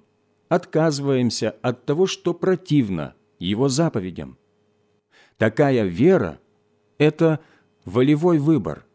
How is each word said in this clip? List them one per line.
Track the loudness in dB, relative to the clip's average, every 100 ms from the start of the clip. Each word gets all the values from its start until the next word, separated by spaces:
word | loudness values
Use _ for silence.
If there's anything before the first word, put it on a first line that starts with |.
| _ _ _ _ -4
отказываемся | -4 -2 0 0 0 -2 0 0 -2 -6
от | -4 -6 -6
того, | -4 -2 -2
что | -2 -6
противно | -2 -2 -2 0 0 0 -4 -8 _ _ -10
Его | -6 -2 0
заповедям. | 0 -2 -2 -8 -10 -14 -18 _ _ _ _ _ _ _ _ _ -2
Такая | -2 2 2 2
вера — | -2 2 2 2 0 -8 _ _ _ _ _ 0
это | 0 2 0 0 _ _ _ _
волевой | -4 0 2 2 2 2
выбор, | 2 0 -2 -10 _